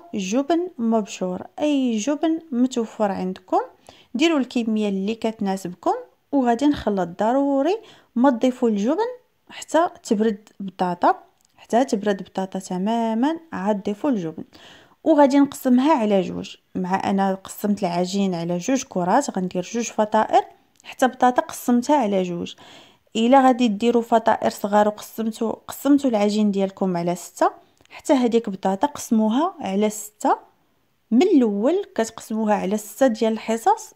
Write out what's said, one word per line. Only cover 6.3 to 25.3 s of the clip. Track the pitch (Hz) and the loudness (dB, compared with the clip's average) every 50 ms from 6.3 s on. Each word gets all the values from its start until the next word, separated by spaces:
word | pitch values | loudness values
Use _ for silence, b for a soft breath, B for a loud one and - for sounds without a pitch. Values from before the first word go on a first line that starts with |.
| - | -2
وغادي | 285 254 240 240 233 277 | 0 2 2 2 2 2
نخلط، | 294 285 - - - 202 190 180 170 | 2 0 0 0 -2 0 0 -2 -4
ضروري | 175 - 202 220 247 269 277 277 277 269 277 320 392 453 B B B B B B B | -4 -2 -2 0 0 0 0 0 0 0 0 0 -2 -4 B B B B B B B
ما | 233 240 285 | 2 2 2
تضيفوا | 254 226 - 254 254 - 254 233 | 2 2 0 0 0 0 0 0
الجبن | 214 202 196 233 311 370 453 494 508 - _ _ _ _ _ - | 0 0 0 0 -2 -2 -2 -4 -6 -10 _ _ _ _ _ -20
حتى | - - - - - 302 339 359 - - - | -20 -20 -8 -2 0 0 0 0 -2 -8 -4
تبرد | - 233 202 220 226 220 202 _ _ _ - | -2 0 0 0 0 -2 -4 _ _ _ -14
البطاطا، | 196 190 - - 190 180 175 - - - - - - _ _ _ _ _ _ | -12 -10 -6 -4 -4 -4 -2 0 2 0 0 0 -4 _ _ _ _ _ _
حتى | _ - - - 226 269 | _ -6 -2 0 0 2
تبرد | 262 - 202 202 214 202 190 | 2 0 -2 0 -2 -2 -2
البطاطا | 185 - - - 190 190 - 190 | -4 -8 -8 -8 -8 -6 -8 -10
تماما | 190 - 185 180 185 208 226 233 226 226 220 220 247 294 330 320 - - - | -8 -6 -6 -4 -2 -2 -2 -2 -2 -2 0 0 0 -2 -2 -4 -8 -12 -10
عاد | 185 185 202 214 196 196 | -4 -2 -2 -2 -2 -2
ضيفوا | 196 208 - - 302 | -6 -6 -2 -2 -2
الجبن. | 262 208 170 160 156 - - - B B B B B B B B B B - | 0 0 -2 -4 -8 -10 -14 -16 B B B B B B B B B B 0
وغادي | - 320 285 294 269 254 285 | 2 4 6 6 6 6 4
نقسمها | 285 277 277 - - 262 247 247 262 302 330 | 4 2 0 -2 0 2 2 4 4 4 2
على | 262 220 214 202 196 | 2 2 2 2 2
جوج، | 180 175 175 180 185 185 - - _ _ - | 2 0 -4 -8 -10 -10 -14 -20 _ _ -8
مع | 185 185 180 190 190 - - | -6 -4 -2 -2 -2 0 0
انا | 202 196 196 196 190 | 0 0 0 0 -2
قسمت | 190 - - - - - 202 208 202 202 | -4 -6 -12 -10 -6 -4 -2 -2 -2 -2
العجين | 175 175 175 180 180 190 196 196 190 180 | -2 -2 -2 -2 -2 0 0 0 0 -2
على | 165 170 170 175 180 | -2 -4 -4 -4 -4
جوج | 175 - 269 254 - | -2 -2 -2 -2 -2
كرات، | - - 190 175 175 196 262 277 - - 190 | -4 -4 -4 0 2 2 2 0 0 -4 -4
غندير | 185 180 - 185 175 | -6 -4 -4 -6 -6
جوج | - - 233 226 - | -6 -6 -6 -6 -4
فطائر | - - 214 214 - 214 220 - - 370 415 - - _ _ _ _ _ - | -2 -2 -2 0 2 2 2 2 2 0 0 0 -6 _ _ _ _ _ -20
حتى | - - - 269 254 | -20 -4 0 0 0
بطاطا | 226 - - 247 247 254 - | 0 2 2 2 2 2 -2
قسمتها | - - - - - 247 240 240 - 294 | -4 -6 -8 -2 0 0 0 2 2 2
على | 294 233 202 202 190 185 | 2 2 2 0 0 0
جوج. | 180 175 170 180 185 - B B B B B B B B B B _ - | -2 -4 -6 -8 -10 -12 B B B B B B B B B B _ -2
الا | 220 226 233 262 269 262 | 0 2 6 6 6 6
غادي | 262 254 233 247 240 | 6 4 4 2 0
ديروا | 202 196 233 233 240 240 226 | 0 0 0 2 2 2 2
فطائر | - 240 226 226 226 - - - 226 | 2 0 2 2 2 0 0 0 -2
صغار | - - - 202 202 208 208 214 | -4 -4 -4 0 2 2 2 2
وقسمتوا، | 208 - - - - - 220 226 | 0 -4 -8 -14 -10 -8 -6 -6